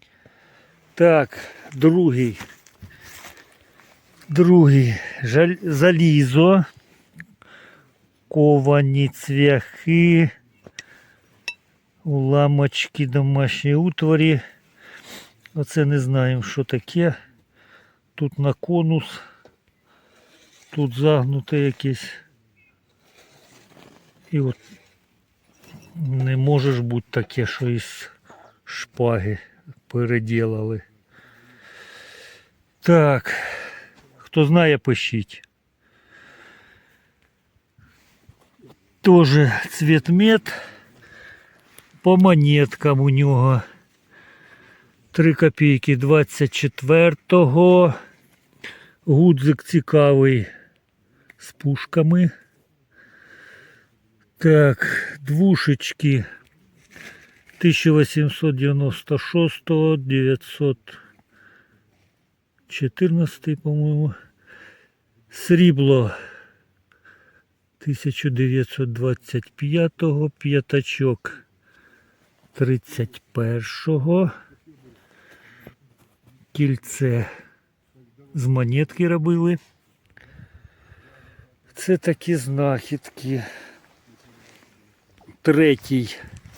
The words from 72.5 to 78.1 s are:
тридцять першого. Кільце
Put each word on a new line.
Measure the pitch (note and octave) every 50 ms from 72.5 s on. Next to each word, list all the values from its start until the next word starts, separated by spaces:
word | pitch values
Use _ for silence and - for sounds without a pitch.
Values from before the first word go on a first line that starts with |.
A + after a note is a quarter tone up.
| _
тридцять | - C#3 B2 C3 A#2 _ - - - A2+ - - - _ _
першого. | - A#2+ A#2 A2+ A#2 A#2 A2 - - - - D#3+ D#3 C#3+ C3 E3 F3 F#3 F#3 D#3 - - - _ _ _ _ _ D3+ C3 C3 B2+ A#2+ _ _ _ _ _ _ _ - _ _ _ _ _ - - _ _ _ _ _ _ _ _ _ _ _ _ _ _ _ _
Кільце | - D3+ D3 C3+ C3 A#2+ - - - - C#3 B2+ A#2 A#2 G2 - - - - _ _ _ _ _ _ _ _ _ _ C3 B2+ _